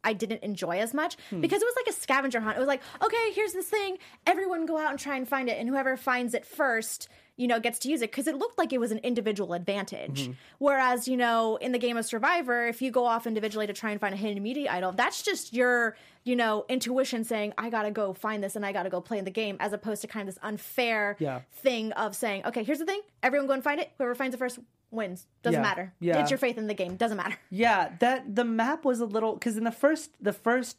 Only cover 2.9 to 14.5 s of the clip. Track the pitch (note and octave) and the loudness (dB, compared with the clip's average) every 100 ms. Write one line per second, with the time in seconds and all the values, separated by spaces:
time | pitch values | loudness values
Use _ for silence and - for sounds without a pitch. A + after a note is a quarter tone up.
2.9 | - A4 A4+ A4+ G4 G#4+ F4+ F4 G#4+ G4+ | -2 0 2 0 0 -2 -2 -2 0 0
3.9 | F#4 - - - F4+ F#4+ E4+ D#4+ D#4 D#4 | -6 -12 -4 0 2 2 -2 0 0 0
4.9 | C#4+ C#4+ C4+ B3+ C#4 B3 A3 A#3 C4+ C4 | -4 -4 -4 -2 -2 0 -2 0 0 0
5.9 | C4 C4+ B3 B3 A#3+ - - C#4 A3+ A3 | 0 0 0 0 -2 -6 0 2 2 -2
6.9 | - - - _ - B3 A#3 A#3 A#3 B3+ | -8 -12 -18 _ -2 2 2 2 -2 -2
7.9 | D4+ A#3 - C#4 C#4 A4+ - E4+ B3+ A#3 | 0 0 0 -2 0 -2 0 2 2 0
8.9 | G#3+ B3 A#3+ G#3+ G3+ F3+ F3 F3 G3+ G3 | 0 0 0 0 -2 -2 -2 -2 -2 -4
9.9 | - - C#3 C3 C3 - - C#4 C#4 B3+ | -8 -6 -4 -4 -6 -16 0 4 4 4
10.9 | B3 A#3+ B3+ A#3+ A#3 A3+ A3 B3+ B3 A#3+ | 2 0 2 4 4 2 0 0 0 0
11.9 | A#3 A3+ A3+ C4+ F4 B3+ A#3+ A#3 A#3 C4 | 0 -2 0 2 2 2 2 0 0 0
12.9 | B3 A#3+ A3+ A#3 A3 G#3+ G#3+ G#3 G3 A3 | 2 4 2 0 -2 0 -2 -2 -2 -4
13.9 | G#3 G3+ G3 G#3+ G3+ G3+ | -2 -2 -2 -2 -2 -2